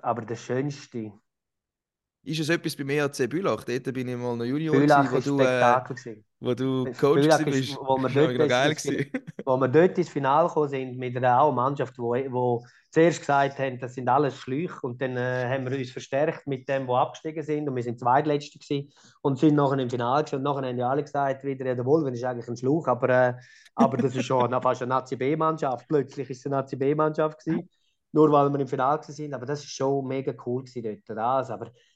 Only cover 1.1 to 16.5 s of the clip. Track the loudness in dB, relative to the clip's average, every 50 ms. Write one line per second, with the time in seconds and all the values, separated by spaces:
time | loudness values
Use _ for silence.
1.1 | -12 _ _ _ _ _ _ _ _ _ _ _ _ _ _ _ _ _ _ _
2.1 | _ _ _ -6 -4 -2 0 0 0 -2 -2 -4 -8 -6 -6 -2 0 0 0 -2
3.1 | -2 -2 -2 -2 -2 -2 0 0 -2 -2 -2 -4 -6 -4 -4 -6 -6 -6 -6 -6
4.1 | -6 -6 -6 -6 -4 -4 -4 -4 -4 -2 0 2 2 4 6 6 6 6 4 4
5.1 | 0 -2 0 0 2 2 4 4 4 4 4 4 4 4 0 -4 -10 -12 -12 -14
6.1 | -16 -16 -18 _ _ _ -4 -2 -2 0 0 -2 0 -2 -2 -4 0 2 4 4
7.1 | 6 6 6 6 6 4 4 2 0 0 0 -2 -6 -6 -2 0 0 2 0 2
8.1 | 2 2 2 4 4 2 2 2 4 4 2 2 0 -2 -4 -4 -2 -2 -4 -4
9.1 | -8 -10 -10 -12 -16 -6 -2 0 2 2 2 4 6 6 6 6 4 0 -4 -2
10.1 | -4 -2 0 2 4 4 4 2 2 0 -2 0 -2 -6 -6 -8 -8 -8 -8 -6
11.1 | -4 0 2 4 4 6 4 4 2 2 0 0 0 -2 -4 -6 -6 -6 -4 -4
12.1 | -2 -2 -4 -4 -2 -2 0 0 0 -2 -4 -10 _ _ _ _ 2 4 4 4
13.1 | 4 0 -2 0 2 2 2 0 -2 -4 -4 -4 -4 -6 -10 -10 -10 -4 0 2
14.1 | 4 4 2 0 -2 -6 -8 -6 -4 -4 -4 -6 -6 -8 -8 -8 -6 -4 -4 -4
15.1 | -2 -2 -2 -2 -2 -2 -2 -2 -2 -2 -2 -4 -4 -4 -6 -8 -10 -14 -8 -4
16.1 | -2 0 0 0 -2 -4 -6 -8